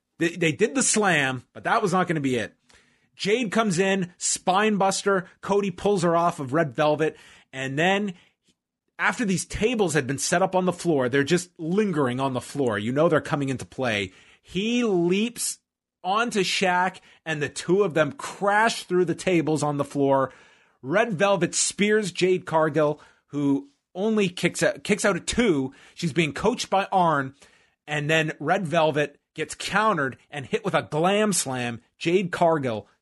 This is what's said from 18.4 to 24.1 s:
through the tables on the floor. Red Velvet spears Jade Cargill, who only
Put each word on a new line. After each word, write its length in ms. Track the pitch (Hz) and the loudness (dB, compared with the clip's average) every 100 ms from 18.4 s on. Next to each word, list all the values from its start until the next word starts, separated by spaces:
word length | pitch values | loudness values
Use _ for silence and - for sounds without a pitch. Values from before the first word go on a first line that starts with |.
| 196 208 226 - | 2 4 2 0
through 220 | - 180 170 | -2 0 0
the 80 | |
tables 480 | - 190 170 147 151 | 0 0 0 2 0
on 140 | 147 143 | 0 -2
the 80 | |
floor. 480 | 139 143 139 135 131 - - _ _ _ | -4 0 2 4 0 -6 -20 _ _ _
Red 320 | 127 190 240 | -2 0 0
Velvet 400 | 160 202 190 170 | 2 2 2 0
spears 580 | - - - 208 214 190 | -2 -2 0 2 2 0
Jade 340 | - 185 185 - | 0 0 0 0
Cargill, 540 | 160 156 147 151 151 - _ _ | 0 2 2 0 0 -10 _ _
who 400 | 143 143 139 - _ _ | -2 0 0 -4 _ _
only 340 | 180 220 | -4 0